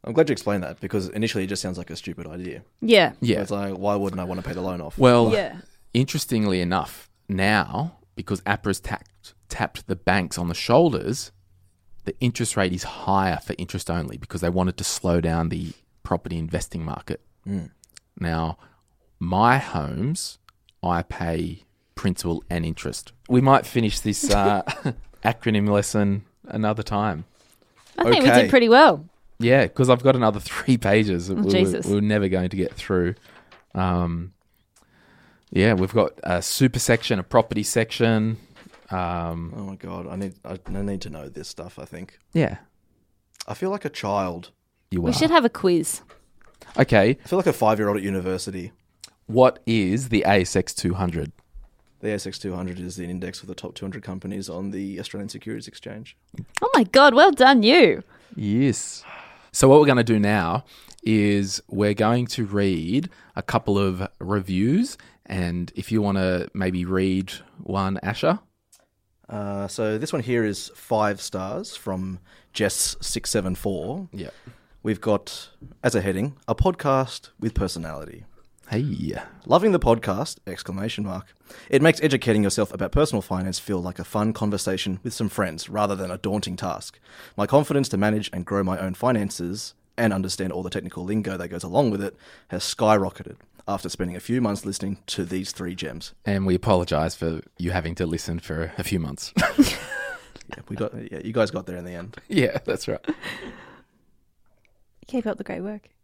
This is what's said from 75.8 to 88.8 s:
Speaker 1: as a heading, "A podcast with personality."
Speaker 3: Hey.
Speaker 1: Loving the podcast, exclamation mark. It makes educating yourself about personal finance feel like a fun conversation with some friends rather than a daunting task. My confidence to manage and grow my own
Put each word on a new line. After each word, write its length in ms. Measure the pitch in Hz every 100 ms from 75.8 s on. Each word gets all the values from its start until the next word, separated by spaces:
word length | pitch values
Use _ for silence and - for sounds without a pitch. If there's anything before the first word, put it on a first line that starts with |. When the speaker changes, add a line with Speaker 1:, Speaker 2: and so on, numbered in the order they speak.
Speaker 1:
as 100 | 123
a 80 | 113
heading, 340 | 98 92 131 139 -
"A 80 | 113
podcast 720 | 190 180 147 135 131 - - _
with 140 | 113
personality." 720 | - 92 85 80 73 78 - - - _ _ -
Speaker 3:
Hey. 460 | 110 139 - 78 - - - -
Speaker 1:
Loving 240 | 160 214
the 80 | 180
podcast, 580 | 123 117 - 98 147 - -
exclamation 580 | 87 - 95 107 -
mark. 300 | 101 92 - _ _ - -
It 100 | 139
makes 200 | 156 160
educating 400 | 156 131 127 107
yourself 280 | 101 - 101
about 200 | 92 95
personal 320 | 147 151 110
finance 340 | - 92 92 90
feel 240 | - 95
like 160 | 90 90
a 60 |
fun 280 | 95 107 107
conversation 680 | 110 107 101 - 92 - 92
with 100 | 123
some 140 | - 107
friends 420 | - 92 82 -
rather 260 | 104 104 98
than 160 | 92
a 80 | 90
daunting 360 | - 104 98 90
task. 440 | 95 62 - _ _ - - -
My 120 | 101
confidence 420 | 139 147 143 135
to 80 | 98
manage 320 | 104 107 101
and 140 | 92 87
grow 180 | 101
my 140 | 92
own 160 | 92